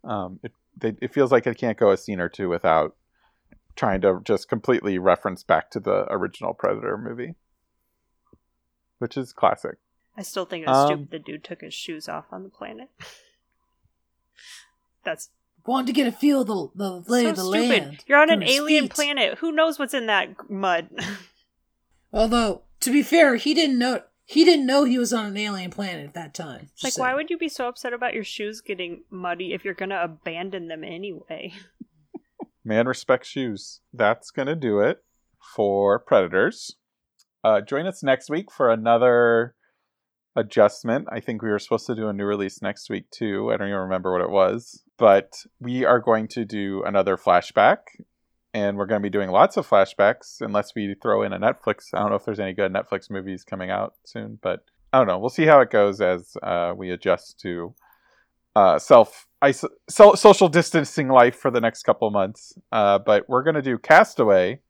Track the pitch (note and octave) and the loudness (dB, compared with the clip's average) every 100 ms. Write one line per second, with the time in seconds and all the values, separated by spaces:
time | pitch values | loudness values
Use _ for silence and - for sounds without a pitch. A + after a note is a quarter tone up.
0 | - G#2 F#2 F#2+ - _ _ - A#2 G2+ | -8 -8 -8 -12 -18 _ _ -8 -8 -6
1 | A#2+ - C3 B2 B2 A2+ A#2+ G#2+ G#2+ G2 | -6 0 2 2 2 -4 -4 2 2 2
2 | - F#2+ F2 - F#2+ E2+ F2+ D#2+ D2+ _ | -2 -6 -6 -6 -4 -2 2 2 0 _
3 | _ _ _ _ _ _ _ - A2+ F#2+ | _ _ _ _ _ _ _ -6 -2 0
4 | G2 F#2 G#2 G#2 - A#2 - B2+ G2+ F#2 | 0 0 -2 -4 -4 -6 -2 -2 -2 0
5 | F#2 F2+ G2+ F2+ - E2 - - G2 G2 | 0 0 -2 -10 -2 -2 -2 -10 -4 -4
6 | G2 G2 F2 - F#2+ - - G#2+ A2+ G2+ | -4 -6 -8 -8 -10 -4 -4 -4 -8 -10
7 | A2+ A#2+ C3 E3+ _ _ _ _ _ _ | -10 -12 -14 -16 _ _ _ _ _ _
8 | _ _ _ _ _ _ _ _ _ _ | _ _ _ _ _ _ _ _ _ _
9 | A#2 - B2+ - G#2 - - - _ _ | -10 -8 -12 -2 -2 -2 -10 -16 _ _
10 | _ - G3 G3 F3+ F3 D#3 C3+ C#3+ D3+ | _ -20 -14 -12 -10 -8 -2 0 0 -2
11 | C#3+ D#3+ D3+ D3+ - E3+ D#3+ - - D#3 | -8 -16 -14 -18 -16 -18 -16 -16 -14 -14
12 | E3 D#3 - F#3 G3 _ - A3 C4 _ | -12 -14 -14 -20 -20 _ -18 -18 -20 _
13 | - - _ _ _ _ _ _ _ _ | -20 -20 _ _ _ _ _ _ _ _
14 | _ _ _ _ - - _ _ _ _ | _ _ _ _ -20 -20 _ _ _ _
15 | - D#3 - _ _ _ - C4 B3+ C4 | -12 -12 -14 _ _ _ -6 -4 -2 -2
16 | B3 A#3 D4 C#4 G#3+ G3+ C#3 F#3 G3 F3+ | -2 0 0 0 -2 -4 -8 -8 -10 -10
17 | F3 B3 A#3 G3+ F#3 G#3 A#3+ A3+ C#3+ D3 | -2 0 0 -2 -2 -2 2 0 -2 -16
18 | - C#4+ D#4 C4 F#3 C4+ D4+ D4+ A#3 - | 2 4 6 4 2 0 2 0 0 -2
19 | C#4+ C#4 G#3+ - E4 D#4 D#4+ D4+ C4+ C4+ | -2 -2 -4 -2 -6 0 -2 -2 -6 -6
20 | A3+ G3+ - F#3+ - G3 F#3+ E3+ E3+ - | -2 -2 -2 -12 -14 -4 -2 -2 -4 -12
21 | F#3+ G3+ - _ _ _ _ _ _ _ | -12 -12 -18 _ _ _ _ _ _ _
22 | _ - A3 A#3+ A3 F3+ _ _ - C#4+ | _ -2 0 0 -2 -6 _ _ 0 0
23 | - E4+ D4 A#3+ D4 D#4 D#4 B3 B3 A3+ | 2 4 4 2 -2 0 0 0 -2 -4
24 | - _ _ D4 E4+ D#4+ B3+ C#4 C#4 B3 | -8 _ _ 4 4 4 2 2 2 0
25 | A#3+ A#3 G#3 G3 G#3 G3 F3+ - G3 E3+ | -2 -4 -4 -6 -6 -8 -10 -10 -10 -10
26 | C#3+ F3 D#3 - D#3+ A#2+ - - C4 B3 | -14 -16 -16 -14 -16 -16 -20 -10 -8 -4
27 | B3+ C#4 D#4 E4+ E4 - B3 B3+ B3+ A#3+ | -4 -4 -6 -8 -8 -8 -10 -8 -10 -6
28 | B3 A3+ G3 - G#3 A3 - F#3 F3 E3+ | -6 -6 -10 -10 -12 -12 -12 -10 -10 -14
29 | _ F#3+ F3+ E3+ F3+ F3+ G3 F3+ F#3+ G3 | _ -12 -8 -8 -8 -10 -10 -10 -8 -6
30 | E3+ D#3 - E3 F#3+ F#3 E3 D#3+ D#3 F3 | -8 -8 -14 -12 -10 -12 -12 -14 -14 -14
31 | G3+ E3 - D#3+ F#3 G3 G3+ _ - _ | -14 -14 -16 -16 -16 -20 _ _ -20 _
32 | _ - _ _ - _ A2+ A2 A#2+ B2+ | _ -20 _ _ -20 _ -4 -2 0 -4
33 | - B2+ - C#3 B2+ G2 - - _ A#2+ | -2 -2 -2 -8 -8 -8 -14 -20 _ 0
34 | G#2 A#2 - - C3+ D#3+ B2+ G#2 A2+ - | 0 0 -8 -8 -6 -6 -2 0 0 -2
35 | _ _ _ _ - - G#2 G2 G2+ G#2 | _ _ _ _ -16 -6 -4 0 0 -2
36 | - A2+ F2+ F#2 C#3 - - - _ _ | 2 0 2 0 0 -4 -20 -20 _ _
37 | _ _ _ _ A#2 G#2 G#2 C#3 F3+ F#3 | _ _ _ _ 0 0 -2 -6 -6 -4
38 | C#3 C3 - D#3 - - B2+ A2+ A2+ A#2 | -2 -2 -2 -8 -8 -2 0 2 2 4
39 | B2 A#2+ A#2+ A#2 A#2+ _ _ _ _ _ | 4 4 4 2 0 _ _ _ _ _
40 | _ _ _ - G#2+ - G#2 - A#2 A#2+ | _ _ _ -6 -2 4 4 4 -6 -4
41 | - A2+ - A2+ A2 G#2 - A2 - A2+ | -6 -10 -8 -8 -4 -4 -2 -6 -4 -6
42 | A2 G2+ G2+ G#2 G2 - G2 G2+ - G2+ | -6 -4 -4 -4 -6 -6 -10 -10 -10 -10
43 | - - A2+ G2 A2 G#2+ G2+ G2+ F#2 F#2+ | -12 -8 -6 -4 -4 -4 -4 -6 -4 -4
44 | F#2 F2+ F2 G2 F#2+ A2+ - - _ _ | -2 -4 0 2 2 0 -8 -10 _ _
45 | A2 G2 - - - _ B2 B2+ B2+ B2 | 6 6 2 -20 -20 _ -8 -2 2 2
46 | A#2 A2 A2 - G#2 G#2+ G2 G2 G2 G2+ | 2 0 -2 -8 -8 -6 -6 -6 -2 0
47 | F#2+ F#2 - F2 - - A2 G#3 - _ | 0 -2 2 2 2 2 4 2 -6 _
48 | - _ _ _ _ A2 G2+ G2+ G2 G#2+ | -20 _ _ _ _ -4 -4 -4 -4 -2
49 | G2+ G2+ F#2+ F#2+ F3 - D3+ G#2 F#2+ - | -2 -4 0 4 4 2 2 2 2 2
50 | G2+ B2 - - A#2 G2+ - - G2+ G2+ | 2 2 -10 -12 -4 -4 -4 -8 -8 -6
51 | A#2 G#2+ G#2 F#2 A2 - - G#2 - - | -2 -2 -2 -2 -2 -2 -6 -6 -6 -4
52 | G#2 G2+ - G2+ F#2+ F#2 F#2+ F#2+ - G2 | -2 -4 -6 -8 -8 -4 -4 -4 -6 -10
53 | _ G2 F#2+ F#2 _ G2 F#2 G2 G#2 _ | _ -12 -10 -14 _ -12 -6 -6 -8 _
54 | _ A#2 G#2+ G#2+ - F2+ _ _ _ C3 | _ -16 -16 -10 -8 -8 _ _ _ 2
55 | A2 F#2 A#2 - D#3+ D3 B2 A2+ G2+ G2 | 2 0 -4 0 6 6 6 2 0 0
56 | F#2 F2+ F2 - - F2 E2+ F#2 F#2 F2+ | -2 -2 -8 -12 -6 -4 -4 -6 -10 -6
57 | F#2+ F2 - - F#2 F2 E2+ _ _ _ | 0 -2 -2 -14 -10 -10 -10 _ _ _
58 | _ _ _ _ _ G#2+ F#2+ D#2 - B2 | _ _ _ _ _ 4 4 4 6 8
59 | A2 - _ _ C#3+ C3 D3+ _ - - | 8 -2 _ _ 0 0 -8 _ -12 10
60 | G#3 - G#3+ G3 F3+ D#3+ D#3+ D#3+ C#3 - | 10 12 8 8 6 4 2 0 -2 -4
61 | C3+ C3 A#2+ - - A#2+ A2+ - - - | 4 8 8 4 -2 0 0 -2 -2 0
62 | A2 G#2 F#2+ A2 - - _ A2+ G2+ G2 | 0 0 -2 -6 -20 -20 _ 0 2 2
63 | G2 G#2 - B2+ D3 D#3 C3+ A#2 - D#3+ | 2 0 2 -2 0 -2 -2 -6 6 6
64 | G#3+ - A2+ F#2+ F2+ C3+ | 6 2 4 4 2 -4